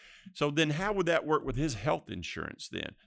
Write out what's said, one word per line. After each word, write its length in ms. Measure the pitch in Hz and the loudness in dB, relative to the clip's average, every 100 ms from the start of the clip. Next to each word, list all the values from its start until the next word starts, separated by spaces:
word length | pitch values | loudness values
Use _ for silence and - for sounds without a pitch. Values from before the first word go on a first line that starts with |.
| - - - | -20 -20 -18
So 160 | - 147 | -2 0
then 200 | 147 156 | 4 2
how 220 | 147 196 | 2 0
would 140 | 202 170 | 2 4
that 180 | 160 | 2
work 200 | 147 151 | 4 2
with 100 | 135 | 2
his 200 | 120 156 | 0 -2
health 360 | 110 147 156 - | 0 0 0 -2
insurance 580 | 92 85 80 - - - | -8 -6 -6 -8 -8 -8
then? 280 | - - - | -6 -6 -10